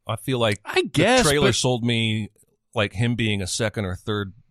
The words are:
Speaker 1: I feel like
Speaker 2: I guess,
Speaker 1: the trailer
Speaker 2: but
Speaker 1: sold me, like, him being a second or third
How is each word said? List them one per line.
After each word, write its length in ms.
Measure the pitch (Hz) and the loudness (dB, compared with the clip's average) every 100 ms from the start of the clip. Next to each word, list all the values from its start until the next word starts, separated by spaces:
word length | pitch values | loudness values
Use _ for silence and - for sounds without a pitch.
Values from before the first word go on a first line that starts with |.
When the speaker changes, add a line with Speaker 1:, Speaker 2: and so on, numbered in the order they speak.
| - | -10
Speaker 1:
I 80 | 110 | -8
feel 240 | - 127 | -4 0
like 180 | 113 104 | 0 -2
Speaker 2:
I 180 | - - | -2 -2
guess, 400 | 254 139 185 254 | 0 2 4 4
Speaker 1:
the 80 | 175 | 4
trailer 180 | 143 135 | 4 2
Speaker 2:
but 60 | |
Speaker 1:
sold 300 | 208 131 123 | 2 0 0
me, 460 | 117 117 113 110 104 - _ _ _ | 0 0 0 -2 -4 -10 _ _ _
like, 200 | 117 101 | -4 -2
him 200 | 98 117 | 0 -2
being 260 | 117 113 101 | 0 0 -2
a 60 | 92 | -4
second 380 | - 110 110 | -4 -4 -4
or 100 | 95 | -6
third 380 | 92 - 104 101 - _ | -6 -6 -6 -6 -12 _